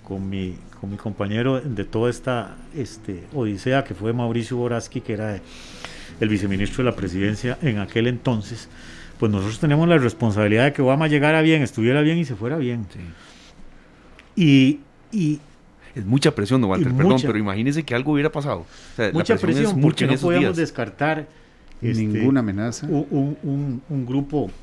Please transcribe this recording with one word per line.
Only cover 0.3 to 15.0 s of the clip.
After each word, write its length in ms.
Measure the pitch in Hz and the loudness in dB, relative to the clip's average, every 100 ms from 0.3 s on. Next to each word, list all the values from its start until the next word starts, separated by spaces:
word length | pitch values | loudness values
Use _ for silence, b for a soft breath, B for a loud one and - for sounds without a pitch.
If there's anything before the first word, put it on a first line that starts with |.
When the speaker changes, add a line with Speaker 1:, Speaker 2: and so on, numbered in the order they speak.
| 98 92 85 - - | -6 -6 -8 -16 -14
Speaker 1:
con 80 | 98 | -10
mi 80 | 101 | -8
compañero 640 | 110 98 101 107 123 131 | -8 -6 -4 -2 0 0
de 220 | 139 104 98 | -4 -6 -4
toda 240 | 110 120 | 0 0
esta, 480 | 120 - 123 92 - - 160 | -2 -4 -4 -6 -14 -14 -10
este, 500 | 117 - - 90 90 143 | -10 -10 -10 -10 -8 -4
odisea, 480 | 110 101 131 135 | -2 -2 0 0
que 100 | 135 | 0
fue 180 | 87 110 | -4 -2
Mauricio 460 | 120 120 117 110 123 | -2 0 -2 -2 -2
Boraski, 440 | 120 117 - 127 | -2 -2 -4 -10
que 120 | 120 | -6
era 260 | 107 107 98 B B B B B B B B | -6 -4 -6 B B B B B B B B
el 100 | 110 | 0
viceministro 540 | 104 98 98 104 - | 2 0 -2 -2 0
de 60 | 123 | 0
la 60 | 110 | 0
presidencia 640 | 98 90 98 107 123 131 | -4 0 -2 -2 -4 -2
en 160 | 160 107 | -2 -2
aquel 300 | 95 117 120 | -2 0 0
entonces. 640 | 120 131 113 101 117 - B B B B B | 0 -2 -2 -4 -12 -14 B B B B B
Pues 120 | 113 | 0
nosotros 280 | 101 98 110 | 2 0 0
teníamos 280 | 156 147 165 | 2 4 6
la 120 | 170 | 6
responsabilidad 680 | 120 - 117 101 104 107 139 | 4 2 0 2 4 4 4
de 80 | |
que 80 | - | 4
Obama 260 | 131 139 156 | 2 4 2
llegara 360 | 147 147 160 | 4 4 4
bien, 180 | 160 160 | 4 4
estuviera 400 | 123 - 110 139 | 2 2 2 4
bien 160 | 151 170 | 4 2
y 80 | 151 | -2
se 100 | 107 | -4
fuera 220 | 113 160 | -4 -2
bien. 300 | 127 120 98 | -2 -4 -8
Speaker 2:
Sí. 80 | 107 87 80 B B B - - - - - - - - - | -12 -16 -16 B B B -20 -20 -20 -20 -20 -20 -20 -10 2
Speaker 1:
Y, 440 | 160 139 131 147 - - | 6 8 6 2 -6 -20